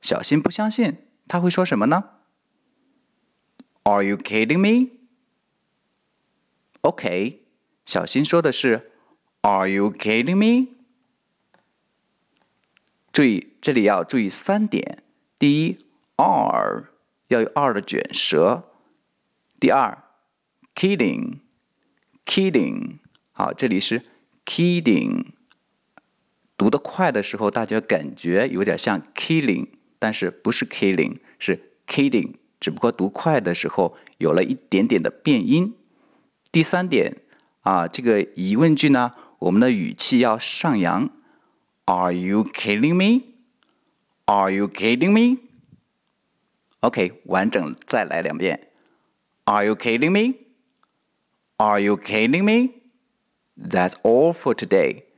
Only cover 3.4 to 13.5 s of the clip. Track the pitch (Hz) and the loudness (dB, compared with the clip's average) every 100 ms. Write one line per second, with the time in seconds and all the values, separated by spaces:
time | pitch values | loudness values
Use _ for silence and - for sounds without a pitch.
3.4 | _ _ - _ - 101 98 101 - 107 | _ _ -20 _ 0 2 2 -2 -4 -2
4.4 | 110 160 196 233 254 - _ _ _ _ | 0 2 4 4 2 -4 _ _ _ _
5.4 | _ _ _ _ _ _ _ _ _ _ | _ _ _ _ _ _ _ _ _ _
6.4 | _ _ _ _ 147 170 113 90 107 - | _ _ _ _ -4 -2 -4 -4 -4 -8
7.4 | _ _ _ _ - - 85 127 147 170 | _ _ _ _ -4 -4 -2 -2 0 2
8.4 | 160 127 131 110 - _ _ _ _ _ | 2 0 0 0 -2 _ _ _ _ _
9.4 | 104 98 95 95 101 98 107 110 127 185 | -2 0 0 0 -2 -2 -2 -2 0 2
10.4 | 214 240 262 - _ _ _ _ _ _ | 2 2 0 -6 _ _ _ _ _ _
11.4 | _ _ _ _ _ _ _ _ _ _ | _ _ _ _ _ _ _ _ _ _
12.4 | _ _ _ _ _ _ _ - 139 101 | _ _ _ _ _ _ _ 2 2 2
13.4 | - | -4